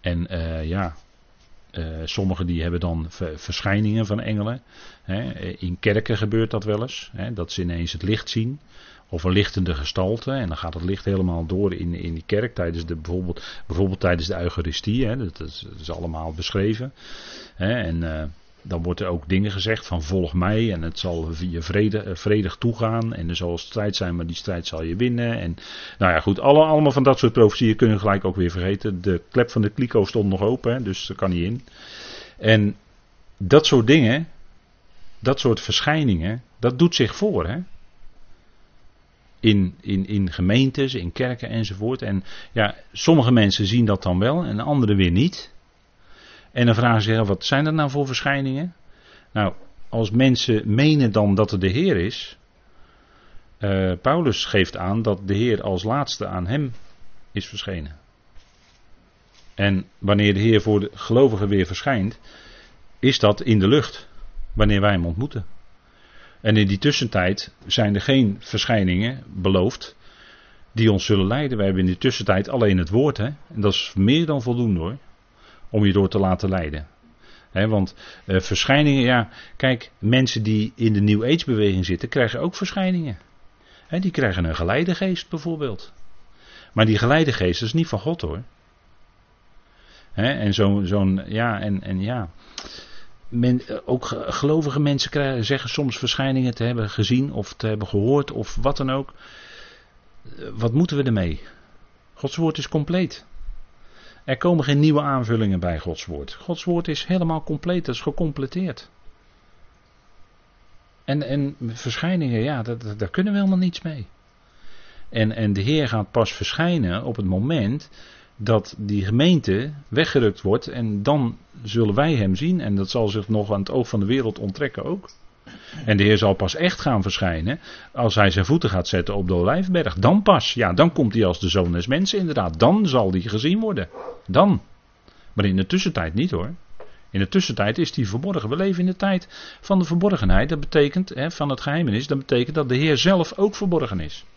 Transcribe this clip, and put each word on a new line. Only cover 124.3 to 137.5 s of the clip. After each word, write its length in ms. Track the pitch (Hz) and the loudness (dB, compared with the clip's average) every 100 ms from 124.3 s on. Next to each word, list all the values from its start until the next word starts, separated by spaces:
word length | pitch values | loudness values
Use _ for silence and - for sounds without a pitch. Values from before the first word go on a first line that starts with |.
| 92 | -4
onttrekken 440 | 101 95 139 - | -8 -4 -6 -6
ook. 260 | - 190 - - - _ - - - - 110 | -8 -8 -10 -20 -20 _ -20 -20 -18 -10 0
En 120 | 104 | 4
de 60 | |
Heer 140 | 101 104 | 6 6
zal 160 | 104 | 4
pas 220 | 95 92 - | 2 -2 0
echt 260 | 175 - | -2 -2
gaan 200 | - 117 | -2 0
verschijnen 580 | 95 - 95 82 85 147 - - - | 0 -2 -2 -2 -4 -6 -10 -20 -16
als 220 | - 120 110 | -2 0 4
hij 140 | 101 | 4
zijn 160 | 87 90 | 4 2
voeten 240 | 160 120 | 2 2
gaat 180 | 95 87 | -2 0
zetten 280 | 92 87 101 | -2 -2 -2
op 120 | 90 | 0
de 60 | |
Olijfberg. 600 | 90 90 156 185 175 139 90 | 2 2 0 0 0 0 2
Dan 260 | 120 196 | 4 4
pas, 320 | 208 165 - | 6 4 4
ja, 200 | - 104 | 2 2
dan 180 | 90 170 | 6 4
komt 220 | 165 120 | 4 2
hij 120 | 113 98 | 4 2
als 140 | 87 | 2
de 100 | 92 | 0
Zoon 220 | 90 87 | 2 2
des 160 | 85 92 | 0 0
Mensen 320 | 143 190 208 | 0 0 0
inderdaad. 400 | 175 139 90 80 | 0 -2 -2 4
Dan 280 | 117 202 196 | 4 6 4
zal 240 | 127 98 | 2 2
hij 100 | 90 | 0
gezien 380 | 104 104 135 202 | 0 -2 0 0
worden. 300 | 226 175 87 - - - - | 0 -4 -6 -10 -16 -16 -2
Dan. 340 | 95 196 180 - - _ _ - - - | 4 4 4 -2 -20 _ _ -20 -20 -12
Maar 120 | - 101 | -2 2
in 100 | 95 | 2
de 100 | 95 | 2
tussentijd 480 | 185 185 147 82 | 0 0 -2 -4
niet 180 | 87 175 | -2 -2
hoor. 220 | - 101 175 - - - - - | -2 -6 -10 -14 -16 -16 -18 -8
In 100 | 190 | -4
de 80 | 196 | 0
tussentijd 500 | 190 185 | 0 0